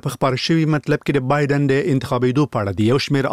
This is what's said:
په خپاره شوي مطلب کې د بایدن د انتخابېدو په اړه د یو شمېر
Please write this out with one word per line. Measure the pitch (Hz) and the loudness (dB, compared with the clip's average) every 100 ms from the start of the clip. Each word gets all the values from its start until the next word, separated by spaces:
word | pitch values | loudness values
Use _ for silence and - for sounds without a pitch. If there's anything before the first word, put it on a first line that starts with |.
| 143 | -4
په | - | -2
خپاره | 139 127 - | -2 -2 0
شوي | 165 156 | 0 2
مطلب | 151 - 165 | 0 0 -2
کې | - 139 | -2 -2
د | 127 | 0
بایدن | 143 143 139 143 | 0 0 0 2
د | 135 - | 0 0
انتخابېدو | 131 - 131 127 127 147 120 | -2 -2 0 2 2 0 -2
په | |
اړه | 101 92 | -2 0
د | 107 | 2
یو | 135 - | 2 0
شمېر | 143 131 | 0 0